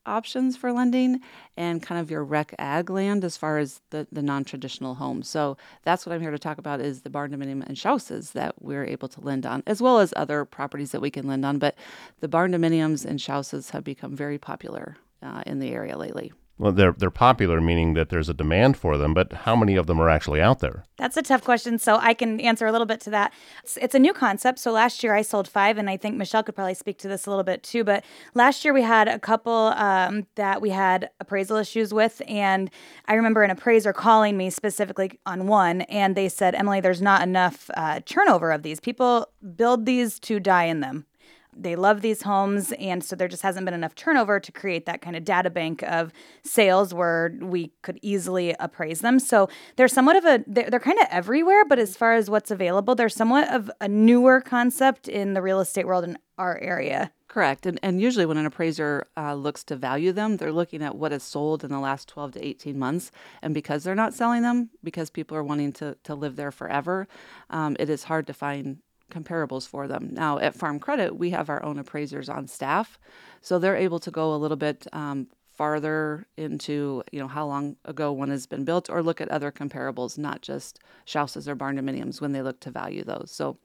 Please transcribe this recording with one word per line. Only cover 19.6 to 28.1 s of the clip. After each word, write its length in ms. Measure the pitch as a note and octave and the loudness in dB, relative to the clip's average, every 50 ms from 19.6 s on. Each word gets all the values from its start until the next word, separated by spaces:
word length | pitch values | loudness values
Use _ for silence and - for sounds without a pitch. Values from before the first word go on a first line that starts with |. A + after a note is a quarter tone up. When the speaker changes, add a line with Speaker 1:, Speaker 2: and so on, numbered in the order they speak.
| A2 G2+ G2 | 4 4 4
Speaker 2:
of 140 | F#2 E2 E2 | 4 2 2
them 120 | F2 D#2+ | 2 4
are 80 | E2 E2 | 4 4
actually 320 | D#2 D2+ - - D2+ D2+ | 4 4 2 0 2 4
out 200 | E2+ A2+ C3 - | 4 4 4 2
there? 240 | - C2 - F2 - _ _ - | 0 -6 -6 -10 -16 _ _ -6
Speaker 3:
That's 180 | - B3+ - | -6 -4 -2
a 60 | D#4+ | -4
tough 200 | C4+ - C#4 B3 | 0 2 0 2
question, 380 | - - A#3+ A3+ - A#3+ A#3 A3+ | 4 2 0 0 0 -4 -4 0
so 160 | - A3+ G#3+ | 2 4 4
I 180 | - - A3+ A#3 | 4 4 2 2
can 240 | - A#3+ A3+ A3 A3 | 2 0 -4 -2 0
answer 260 | - A#3+ A3+ - A#3 | 2 0 2 2 2
a 60 | A3 | 0
little 160 | A3 A#3 A#3 | 2 2 0
bit 140 | G#3+ A3 A3 | 0 -2 -6
to 100 | - G#3 | -4 -4
that. 220 | G#3+ G#3 G3+ - - - - - - - _ | 0 0 0 0 -4 -8 -20 -20 -20 -20 _
It's, 120 | - - - | -12 -6 -4
it's 160 | B3 B3 - | -4 2 6
a 20 | C4+ | 6
new 140 | C4 E4+ | 6 6
concept, 480 | G4+ - C4+ A3 G3 G3+ - B3+ B3+ - | 4 2 0 0 0 2 0 0 0 0
so 100 | - A#3+ | -2 0
last 320 | A3+ A3 A#3 B3 - - | 2 4 4 2 2 -2
year 140 | - A3 G#3 | 0 2 2
I 60 | G#3 | 2
sold 260 | A3 - - G#3 F#3+ - | 2 0 -2 -2 -2 0
five, 300 | - G#3 G3 G#3 A3+ G#3+ | 0 2 4 4 2 0
and 120 | G3+ G3+ | -2 -4
I 60 | F#3+ | -4
think 200 | F#3+ - G#3+ G#3+ | -4 -6 -6 -4
Michelle 280 | - G3 - - A3 G#3+ | -4 -4 0 0 0 0
could 100 | - - | -2 -6
probably 200 | - G3 F#3 F#3 | -6 -4 -4 -6
speak 240 | - - G#3 F#3+ - | -6 -8 -10 -10 -8
to 100 | - G3 | -8 -8
this 180 | G3 F#3 - | -8 -8 -6
a 40 | G3+ | -4
little 120 | G3+ G3 | -4 -2
bit 220 | F#3 F#3+ F3+ - - | -2 -2 -4 -6 -8
too, 180 | - - A#3+ | -4 -2 0
but 220 | A3 G#3 G3+ G3+ - - | 2 2 0 0 -2 -8